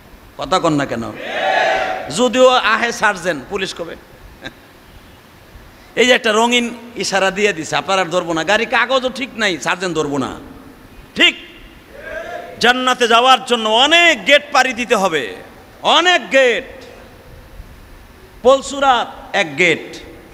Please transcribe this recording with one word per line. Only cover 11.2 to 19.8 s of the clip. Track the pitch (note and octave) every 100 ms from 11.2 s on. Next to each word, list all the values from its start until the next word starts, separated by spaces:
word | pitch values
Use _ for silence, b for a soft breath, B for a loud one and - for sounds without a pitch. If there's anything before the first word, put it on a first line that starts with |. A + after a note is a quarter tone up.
| E4+ - - - - - - - - - - - - -
জান্নাতে | A#3 B3+ B3+ B3 A#3
যাওয়ার | A#3 B3+ B3+
জন্য | F3+ A#3 A3
অনেক | A3+ C#4+ E4+ E4+ B3+ F#3
gate | C#4+ C#4+
পাড়ি | C4+ B3+
দিতে | A#3 A3+
হবে, | A3 F#3+ D#3 G#2+ F#2 - - - -
অনেক | F3 D4 F4+ F4 G3+
gate। | C4+ B3+ G3 - - - - - - - - - - - - - - - - - -
পলসুরাত | A#3+ C4+ - C#4 C4+ A#3 F#3+ - -
এক | F#3+ E3 C#3
gate, | F3+ D3